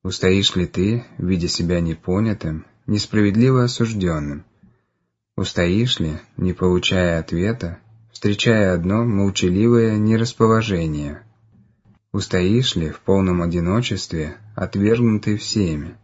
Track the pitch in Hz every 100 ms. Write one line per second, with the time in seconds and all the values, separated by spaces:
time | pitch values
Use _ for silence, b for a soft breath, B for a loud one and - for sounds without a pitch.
0 | 95 - 95 98 98 92 87 - 98 120
1 | - - 90 92 87 - 85 87 85 80
2 | - 95 113 101 82 78 - _ - 104
3 | - 107 104 104 127 131 123 - 117 110
4 | 90 80 73 71 - _ _ _ _ _
5 | _ _ _ - 95 - 87 98 123 -
6 | 80 76 - - 92 90 92 90 - 92
7 | 90 82 80 82 98 113 87 87 _ _
8 | _ - 107 104 123 110 98 90 85 107
9 | 120 98 98 95 90 92 117 117 113 107
10 | 107 110 113 - 113 113 107 92 80 147
11 | 147 117 - _ _ _ _ _ _ _
12 | _ 101 - 92 90 117 127 92 78 -
13 | - 98 92 87 87 87 85 107 123 95
14 | - 82 76 - - - 92 101 101 113
15 | 117 107 107 104 - 110 92 76 78 -